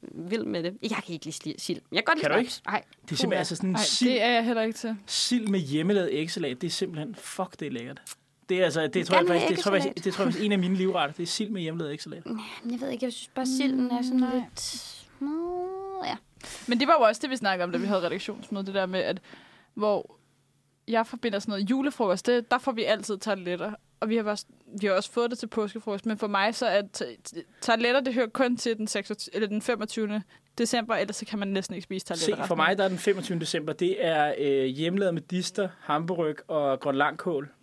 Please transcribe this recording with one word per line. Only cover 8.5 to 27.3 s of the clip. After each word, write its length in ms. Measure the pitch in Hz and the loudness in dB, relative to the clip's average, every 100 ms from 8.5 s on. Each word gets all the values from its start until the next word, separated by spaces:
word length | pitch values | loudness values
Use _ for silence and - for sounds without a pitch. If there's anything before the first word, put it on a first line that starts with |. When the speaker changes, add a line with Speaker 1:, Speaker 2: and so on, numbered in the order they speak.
| 180 | 4
Speaker 2:
er 40 | 180 | 4
altså, 160 | 147 | 4
det 140 | 156 190 | 0 0
Speaker 1:
Jeg 100 | 170 | 6
Speaker 2:
tror 100 | 185 | 6
jeg 60 | |
Speaker 1:
vil 40 | 359 | 6
gerne 120 | 339 | 4
Speaker 2:
faktisk, 80 | - | 4
Speaker 1:
have 80 | 339 | 2
Speaker 2:
det 80 | |
tror 80 | 320 | 4
jeg 100 | 294 | 2
faktisk, 60 | 277 | 2
Speaker 1:
æggesalat. 160 | - - | -2 -4
Speaker 2:
det 80 | |
tror 100 | 180 | 0
jeg 40 | 196 | 0
faktisk 140 | 180 | 2
er 40 | 214 | 2
en 60 | |
af 80 | 202 | 2
mine 160 | 180 190 | 2 2
livretter, 400 | 185 180 143 156 | 2 2 0 -2
det 80 | |
er 40 | 170 | -6
sild 220 | - 214 | -2 -2
med 120 | 208 | -2
hjemlavet 300 | 165 165 156 | -4 -4 -4
æggesalat. 340 | 151 - 160 - | -6 -10 -12 -8
Speaker 1:
Ja, 60 | 220 214 - | -8 -8 -10
men 80 | 233 | -8
jeg 100 | 240 | -6
ved 80 | 269 | -4
ikke, 160 | 240 254 | -4 -4
jeg 80 | |
synes 140 | 233 - - | -6 -10 -4
bare, 100 | 254 | -2
silden 460 | 262 277 262 247 | 2 2 2 0
er 100 | 247 | 0
sådan 180 | 254 254 | 2 2
Speaker 3:
Nej. 160 | 247 247 | 2 2
Speaker 1:
lidt, 600 | 247 - - - - - - - | -2 -8 -8 -8 -12 -16 -20 -8
mm, 840 | 277 311 339 359 359 381 392 381 370 | -4 -2 -4 -4 -6 -6 -8 -8 -6
ja. 100 | - _ _ - - - | -8 _ _ -18 -14 -2
Speaker 3:
Men 120 | 240 | 0
det 80 | 269 | 4
var 60 | |
jo 80 | 330 | 6
også 180 | 233 226 | 6 4
det, 80 | 294 | -2
vi 60 | 262 | -2
snakkede 280 | 196 190 | 0 0
om, 80 | 175 | 0
da 60 | 170 | -2
vi 80 | 196 | 0
havde 160 | 202 | 0
redaktionsmøde, 640 | 170 180 185 208 - 202 196 | 0 -2 -6 -10 -8 -6 -4
det 80 | |
der 120 | 196 185 | -2 -2
med, 140 | 185 | 0
at 220 | - 185 - - - - _ | -2 -4 -8 -20 -20 -20 _
hvor 420 | - 208 202 - - _ _ _ _ _ _ - | -2 2 2 -2 -16 _ _ _ _ _ _ -2
jeg 200 | 226 220 | 0 0
forbinder 320 | 240 240 202 | -2 -2 -2
sådan 120 | 202 | -2
noget 180 | 202 202 | -2 0
julefrokost, 560 | 262 269 - 214 180 - | 2 2 0 2 2 4
det, 260 | 247 233 | 2 4
der 60 | 247 | 0
får 140 | 262 | 0
vi 120 | 226 | -2
altid 340 | 143 208 208 202 | 2 0 0 -6
tarteletter. 560 | 220 196 175 175 180 214 _ _ | -2 -2 -2 -4 -4 -8 _ _
Og 100 | 220 | 0
vi 60 | 226 | 0
har 80 | |
bare 140 | 208 208 | 0 -4
s-, 100 | - - - - | -6 -18 -16 -2
vi 60 | 202 | 2
har 60 | |
også 180 | 185 202 | 2 2
fået 180 | - 240 | 0 0
det 80 | 240 | -2
til 80 | 226 | -4
påskefrokost, 580 | - 208 226 220 196 220 | -2 -2 -4 -6 -4 -2
men 120 | 214 | -2
for 100 | 214 | 0
mig 280 | 202 202 233 | 2 2 2
så 100 | 240 | 2
er 160 | 190 202 | 2 0
ta-, 120 | - 143 113 | -6 -8 -8
ta-, 180 | - | -12